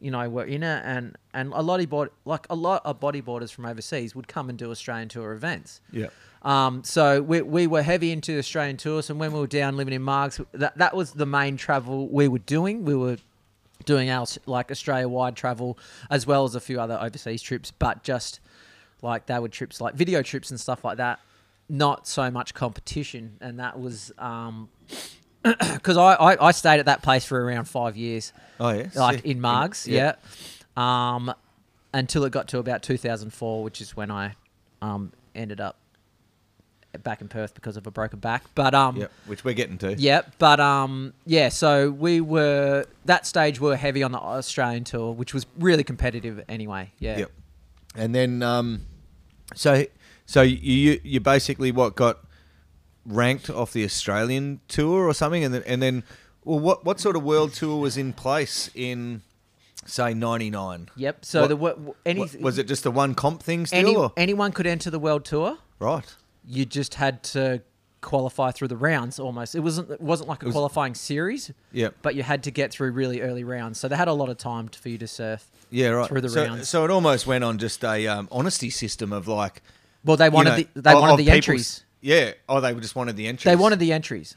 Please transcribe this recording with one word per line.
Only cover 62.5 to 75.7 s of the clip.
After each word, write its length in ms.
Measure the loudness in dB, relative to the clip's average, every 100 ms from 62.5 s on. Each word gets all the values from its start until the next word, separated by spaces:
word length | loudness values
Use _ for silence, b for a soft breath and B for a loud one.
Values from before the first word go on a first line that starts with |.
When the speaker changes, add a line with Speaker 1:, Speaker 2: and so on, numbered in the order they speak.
| 0
Speaker 2:
it 100 | -2
just 160 | -2
the 80 | 0
one 240 | 0 0 0
comp 260 | -2 -2
thing 220 | -4 -4 0
still? 140 | 4
Speaker 1:
any-, 160 | 6 6
Speaker 2:
Or? 160 | 2 2
Speaker 1:
anyone 340 | 0 2 0
could 160 | 0 -2
enter 220 | -2 -4
the 100 | -2
world 240 | 0 0 0
tour. 320 | -2 -2 -6 _ -6
Speaker 2:
Right. 260 | -2 -2 -6 -20 _ _ -8
Speaker 1:
You 180 | -4 -2
just 300 | -4 -6 0
had 260 | 0 0
to 380 | -6 -2 0 -2 _ _ _ _
qualify 480 | -2 -2 -2 -2 -2
through 200 | -2 -6
the 60 | -2
rounds 420 | 0 0 -2 -8
almost. 340 | -8 -8 -8
It 60 | -4
wasn't, 320 | -2 -4 -6
it 100 | -8
wasn't 260 | -2 -2 -4
like 120 | -6
a 40 | -2
Speaker 2:
It 20 |
was 60 |
Speaker 1:
qualifying 420 | -2 0 -2 -4 -6
series, 560 | -6 -4 -4 -6 -12 -18 _
Speaker 2:
Yep. 240 | -2 -2 -2
Speaker 1:
but 140 | -4 -2
you 80 |
had 180 | -2 -2
to 80 | -2
get 200 | -4 -4
through 200 | -2 -4
really 280 | -2 -2 -2
early 220 | -4 -6
rounds. 360 | -6 -8 -8 -8
So 80 | -4
they 80 | 0
had 120 | 0
a 60 |
lot 160 | 0 -2
of 80 | -4
time 280 | -8 -8 -10
to, 100 | -12
for 100 | -10
you 80 | -10
to 100 | -10
surf 380 | -8 -8 -8 -12 _
Speaker 2:
Yeah, 200 | -6